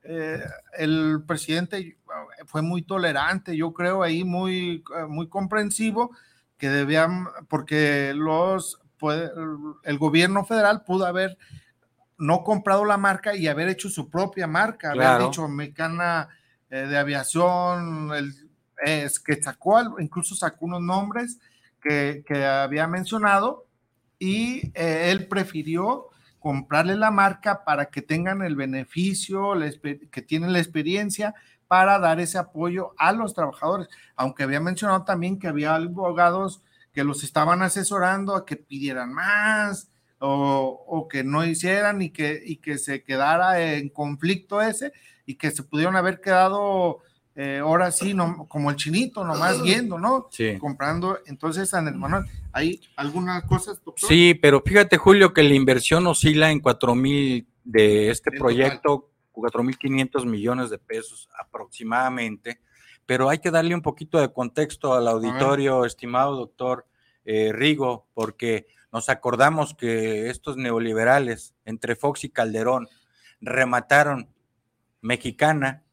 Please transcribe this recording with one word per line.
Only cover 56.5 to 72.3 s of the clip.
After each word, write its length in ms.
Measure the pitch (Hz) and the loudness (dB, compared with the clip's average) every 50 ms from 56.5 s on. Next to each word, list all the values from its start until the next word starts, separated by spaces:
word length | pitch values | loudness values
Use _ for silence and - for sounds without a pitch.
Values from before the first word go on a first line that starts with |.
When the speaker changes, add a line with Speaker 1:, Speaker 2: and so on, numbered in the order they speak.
Speaker 2:
en 100 | 156 147 | 4 4
cuatro 340 | - 127 120 - - 123 120 | 2 2 2 2 2 2 2
mil 520 | 123 131 135 143 143 139 135 127 120 - _ _ _ | 2 2 2 2 2 0 0 -2 -4 -6 _ _ _
de 480 | _ 123 110 110 107 104 104 104 107 107 | _ 2 6 6 8 8 8 6 4 2
este 200 | 117 - _ 151 | 0 0 _ -4
Speaker 1:
En 80 | 143 139 | -4 2
total. 160 | 135 123 120 | 2 2 4
Speaker 2:
proyecto, 560 | 123 131 135 135 - - 147 143 135 - _ _ _ _ _ | 4 4 2 2 0 0 0 0 0 -2 _ _ _ _ _
cuatro 320 | _ 113 110 117 - 117 | _ -6 -6 -2 -2 0
mil 160 | 120 131 131 _ | -2 -2 -4 _
quinientos 480 | - 135 135 135 131 127 - 139 127 | -4 -2 0 0 -2 0 -2 -4 -2
millones 420 | 120 113 104 104 117 123 127 127 113 | -2 -4 -2 -2 -2 -2 -2 -4 -6
de 80 | 107 - | -8 -12
pesos 500 | _ _ 113 113 113 - 113 - - _ _ - | _ _ -10 -10 -10 -12 -20 -20 -20 _ _ -18
aproximadamente, 1200 | - _ - 117 104 _ - - 117 113 117 123 131 127 127 123 117 110 107 - _ 117 120 _ _ _ _ _ _ - - _ _ | -18 _ -16 -16 -16 _ -16 -12 -6 -2 -2 0 0 0 -2 -4 -6 -6 -8 -10 _ -14 -14 _ _ _ _ _ _ -20 -20 _ _
pero 220 | - 127 127 131 135 | -2 2 2 4 2
hay 100 | 151 156 | 2 0
que 140 | - 180 | 0 0
darle 200 | 165 165 160 170 | 2 2 2 2
un 100 | 175 175 | -2 -2
poquito 360 | 156 151 - - 160 - - 165 | -2 -4 -6 -6 -10 0 2 2
de 140 | 143 120 | 2 2
contexto 600 | - 131 123 117 _ 151 151 151 - - - 143 127 | 0 -4 -6 -4 _ -2 -2 -2 -4 -4 0 2 2
al 120 | 127 120 | 4 4
Speaker 1:
A 80 | 117 113 | 2 2
ver. 140 | 110 113 113 | 0 0 -2
Speaker 2:
auditorio, 540 | 123 131 135 135 139 139 139 139 135 127 123 | -2 0 2 2 2 2 2 2 2 2 0
estimado 500 | 117 - _ - 120 120 127 135 143 139 | 0 -4 _ -10 -4 0 0 0 0 -2
doctor, 520 | 131 120 - _ _ 127 127 127 123 - _ _ _ _ _ _ _ _ | -6 -8 -12 _ _ -4 -4 -4 -4 -6 _ _ _ _ _ _ _ _
eh, 280 | - 110 110 110 107 | -2 0 0 0 0
Rigo, 560 | 107 110 135 151 151 139 135 127 120 110 _ _ _ | 0 2 2 0 2 2 -2 -4 -4 -6 _ _ _
porque 520 | 117 110 107 - - 120 117 113 104 - _ _ _ _ _ | -6 -6 -6 -4 -6 -4 -2 -2 -4 -6 _ _ _ _ _
nos 200 | - 113 - - | -8 -6 -4 -4
acordamos 640 | 131 - - 123 120 117 135 147 160 156 147 - - | -4 -2 -2 -4 2 4 4 4 4 2 -2 -4 -4
que 560 | _ 123 117 113 113 110 110 110 107 110 120 | _ -2 -2 0 0 0 -2 -2 -2 -4 -6
estos 260 | 123 - _ 151 135 | -8 -8 _ -10 -8
neoliberales, 1000 | 127 131 120 120 113 117 113 110 110 113 120 131 143 135 120 113 107 - - _ _ _ | -6 -4 -2 -2 -2 -2 0 0 2 4 6 6 4 4 0 -6 -8 -12 -20 _ _ _
entre 280 | 113 113 113 - 117 117 | -12 -10 -8 -4 -4 -4
Fox 300 | - - 143 139 - - | -2 -2 -2 -2 -4 -12
y 60 | 127 | -6